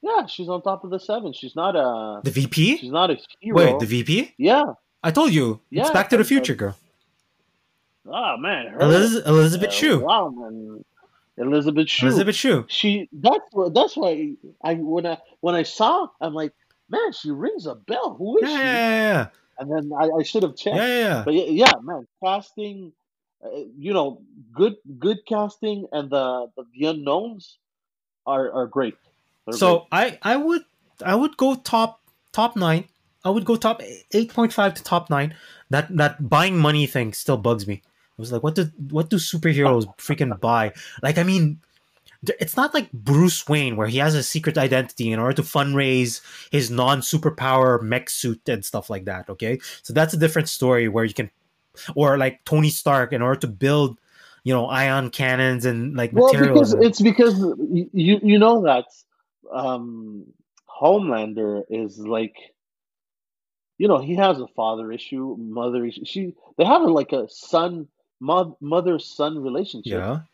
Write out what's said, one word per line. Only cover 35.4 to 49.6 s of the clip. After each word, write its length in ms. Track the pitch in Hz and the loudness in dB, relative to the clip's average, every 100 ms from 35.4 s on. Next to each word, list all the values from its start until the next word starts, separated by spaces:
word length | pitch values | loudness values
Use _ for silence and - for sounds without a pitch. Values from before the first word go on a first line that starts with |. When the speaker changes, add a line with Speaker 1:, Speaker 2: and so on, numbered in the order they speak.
| - - _ | -20 -20 _
Speaker 2:
That, 260 | 135 151 180 | -2 -2 0
that 340 | 147 - 135 | 0 0 0
buying 280 | 151 180 180 | 2 4 4
money 280 | 151 151 143 | 2 2 0
thing 260 | 131 113 | -2 -4
still 240 | 104 - 131 | -6 -2 0
bugs 300 | 104 117 101 | 0 -2 -2
me. 140 | 101 _ | -8 _
I 360 | _ _ - | _ _ -16
was 120 | 110 | -8
like, 100 | 123 | -4
"What 120 | 143 160 | -2 -2
do, 100 | 165 - 139 | -4 -4 -6
what 200 | 151 160 | -4 0
do 60 | 202 | -2
superheroes 720 | 160 165 165 143 139 123 107 | -2 -2 0 2 4 2 0
Speaker 1:
<laughs> 120 | - | -8
Speaker 2:
freaking 400 | - 143 135 98 | -6 -2 -2 -2
buy?" 320 | 113 117 110 - - - | 0 0 0 -6 -20 -6
Like, 160 | 135 160 | -2 0
I 60 | |
mean, 380 | 175 190 156 156 _ _ _ _ _ _ - | 2 2 2 0 _ _ _ _ _ _ -8
th-, 120 | - | -6
it's 160 | 170 - | -4 0
not 160 | 285 | 0
like 180 | 311 226 | 0 -4
Bruce 560 | 120 104 143 175 156 - | -8 2 4 4 2 -2
Wayne 300 | 151 135 110 | 0 0 -2
where 100 | 110 | -2
he 100 | 123 | 0
has 140 | 147 | 0
a 100 | 151 | 0
secret 340 | 127 160 156 156 | -2 -4 -2 0
identity 540 | 135 131 123 - 113 | 2 0 -2 -4 -4
in 80 | 110 | 0
order 140 | 120 131 | 0 -2
to 60 | |
fundraise 800 | 156 147 139 139 135 131 123 113 - - - | -2 -2 0 0 2 2 0 -4 -14 -20 -4
his 180 | 143 120 | -2 -2
non-superpower 1120 | 120 127 139 123 156 160 156 131 131 131 120 | 0 2 2 0 0 -2 -2 0 2 4 2
mech 280 | 113 123 - | 0 -4 -4
suit 320 | - 127 113 - | -6 -4 -6 -4
and 160 | 117 98 | -6 -6
stuff 240 | 113 - | -10 -8
like 160 | 101 95 | -10 -8
that, 240 | 92 92 | -10 -12
okay? 300 | 95 110 131 | -8 -6 -6